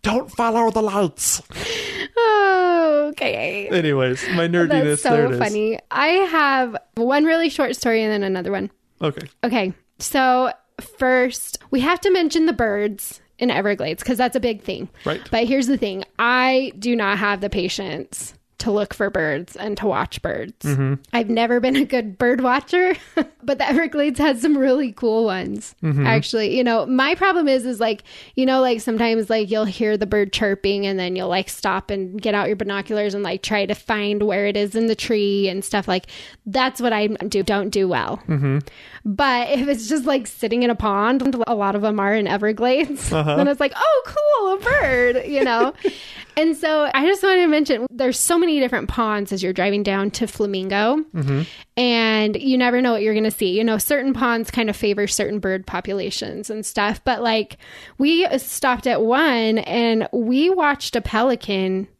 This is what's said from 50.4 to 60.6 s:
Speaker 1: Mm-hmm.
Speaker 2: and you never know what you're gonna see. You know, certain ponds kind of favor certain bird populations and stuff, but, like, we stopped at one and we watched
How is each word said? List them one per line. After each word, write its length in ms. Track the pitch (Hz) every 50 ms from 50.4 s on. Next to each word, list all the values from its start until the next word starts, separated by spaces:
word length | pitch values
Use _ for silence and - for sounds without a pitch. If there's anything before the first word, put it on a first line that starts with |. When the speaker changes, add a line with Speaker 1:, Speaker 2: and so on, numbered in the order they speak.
| 214 202 196 190 185 190 196 202 208 226 269 311 311 311 -
Speaker 1:
Mm-hmm. 280 | 170 143 135 139 139 165 - - - - _ _
Speaker 2:
and 600 | - 254 247 240 233 226 220 220 214 214 214 214 -
you 160 | - 269 262
never 240 | 254 247 247 240 247
know 120 | 254 247 233
what 100 | 214 202
you're 100 | 220 214
gonna 160 | 214 220 214
see. 200 | 208 - 208 185 180 208
You 60 | 226
know, 120 | 233 220
certain 380 | 208 - - 294 285 254 269 254
ponds 360 | 226 262 240 233 226 226 -
kind 200 | - 247 233 214
of 60 | 202
favor 300 | - - 208 202 202 208
certain 320 | 196 - - 208 - 208 208
bird 280 | 180 190 190 190 185
populations 840 | - - 180 185 - 196 196 185 196 - - - - - - 208 -
and 160 | 220 214 214
stuff, 380 | - - - 202 208 214 - _
but, 180 | - 247 202 233
like, 360 | 233 220 220 208 - - - - - - - - - - _
we 280 | 269 294 330 330 370 - - 269
stopped 480 | - - - - - 269 254 240 -
at 160 | 254 233 156 220
one 560 | 220 240 269 320 311 262 233 226 220 220 220
and 500 | - - 170 233 233 233 226 220 208 - -
we 360 | 247 226 220 247 269 302 349
watched 480 | 381 359